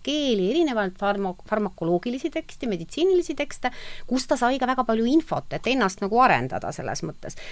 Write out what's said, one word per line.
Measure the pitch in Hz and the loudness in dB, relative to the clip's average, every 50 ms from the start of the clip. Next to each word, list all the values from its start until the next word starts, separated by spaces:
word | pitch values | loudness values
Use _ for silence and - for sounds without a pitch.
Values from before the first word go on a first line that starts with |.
| - | -4
keeli, | 269 285 302 294 269 226 196 180 190 | -2 -2 0 2 2 2 2 2 2
erinevalt | 262 339 339 294 240 220 202 185 190 - | 2 2 2 2 2 0 -2 -2 -4 -2
farma-, | 202 202 202 202 196 180 180 - - | -2 0 0 0 -2 -4 -6 -8 -6
farmakoloogilisi | - 214 220 208 196 - - 165 165 175 175 - 247 240 269 - 311 | -4 -2 0 0 -2 -2 -2 0 2 2 2 0 -2 -4 -4 -4 -4
tekste, | - 320 311 - - - 294 | -4 -6 -6 -8 -8 -6 -4
meditsiinilisi | 233 196 170 170 - - 277 339 381 370 359 339 - 294 | -2 -2 -4 -4 -6 -2 0 2 4 4 2 2 0 -4
tekste, | - 285 - - - - 247 - - - - - - - | -4 -4 -6 -6 -6 -6 -6 -6 -6 -10 -10 -10 -10 -4
kus | - 247 262 - | -2 0 0 2
ta | - 302 | 0 0
sai | 254 247 240 269 262 | 2 2 2 2 2
ka | 254 | 0
väga | 247 262 262 247 | 0 0 0 0
palju | 226 226 226 226 | 2 2 2 4
infot, | 240 285 330 - - 156 139 - - 143 | 4 4 4 4 2 -2 -4 -4 -4 -6
et | 147 - | -4 0
ennast | 226 262 269 220 190 190 - 202 | 0 2 4 2 2 0 -2 -2
nagu | 190 214 240 | 2 4 6
arendada | 262 240 160 123 123 127 - 90 - - - | 6 6 6 4 2 0 -4 -4 -4 -6 -6
selles | - - - 117 - - | -6 -6 -6 -4 -4 -6
mõttes. | 156 - - - - - - - - | -6 -8 -8 -10 -12 -10 -10 -12 -12